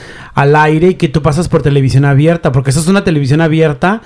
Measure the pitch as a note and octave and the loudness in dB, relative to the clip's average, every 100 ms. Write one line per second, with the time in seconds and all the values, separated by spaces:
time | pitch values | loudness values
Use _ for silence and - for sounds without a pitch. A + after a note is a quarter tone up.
0 | - - - - C#3 D3+ D#3 D#3 F3+ F3+ | -20 -20 -10 -2 2 2 2 2 0 0
1 | D#3+ D3+ D3 C#3+ F3 D#3+ C#3+ C#3 C3+ A2+ | -2 -2 -2 -2 -2 -2 0 0 2 2
2 | C#3+ C3+ D3+ E3 D#3+ C3 C3 C3+ E3 G3 | 2 2 2 0 0 -2 -2 -2 0 0
3 | G3+ D#3 C#3 D3+ E3 D#3+ D#3+ C#3+ F3 A3 | 0 -2 0 0 0 0 0 0 -2 -4